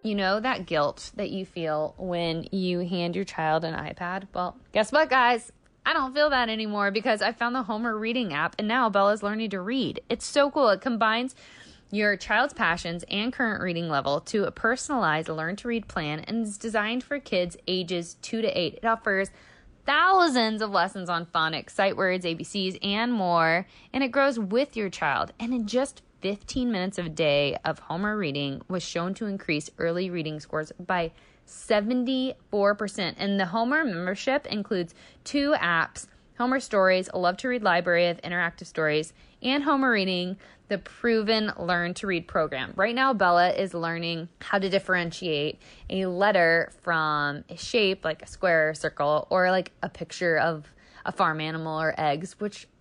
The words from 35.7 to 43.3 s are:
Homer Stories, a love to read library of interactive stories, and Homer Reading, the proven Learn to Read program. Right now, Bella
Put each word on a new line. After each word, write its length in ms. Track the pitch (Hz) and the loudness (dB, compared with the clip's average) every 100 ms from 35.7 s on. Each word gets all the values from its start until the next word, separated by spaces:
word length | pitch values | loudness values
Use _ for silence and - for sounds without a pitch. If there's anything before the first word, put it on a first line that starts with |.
| 165 - - - _ _ - | 2 0 -6 -18 _ _ -4
Homer 240 | 247 269 | 0 0
Stories, 480 | - 202 185 185 185 | 0 4 6 4 2
a 60 | 185 | 0
love 200 | 175 185 | 0 0
to 100 | 262 | -2
read 140 | 247 | 0
library 440 | 208 175 175 175 175 | 2 2 4 4 4
of 120 | 170 | 0
interactive 460 | 165 175 175 - 170 | -4 -2 -2 -4 -10
stories, 480 | - 156 151 160 - - _ | -2 2 2 -2 -12 -20 _
and 220 | 247 285 | -2 0
Homer 260 | 285 277 262 | 2 2 4
Reading, 460 | 220 190 180 180 196 - - _ | 2 2 -2 -4 -8 -14 -20 _
the 80 | 196 | -6
proven 760 | - - 240 226 208 220 214 - | -6 -4 2 2 2 0 0 -4
Learn 360 | 175 175 175 | -2 0 0
to 120 | 180 202 | -4 -2
Read 220 | 175 170 | -4 -2
program. 460 | 185 156 135 131 - | -2 0 -4 -6 0
Right 180 | 208 | 0
now, 200 | 240 269 | 2 2
Bella 360 | 214 185 | 4 6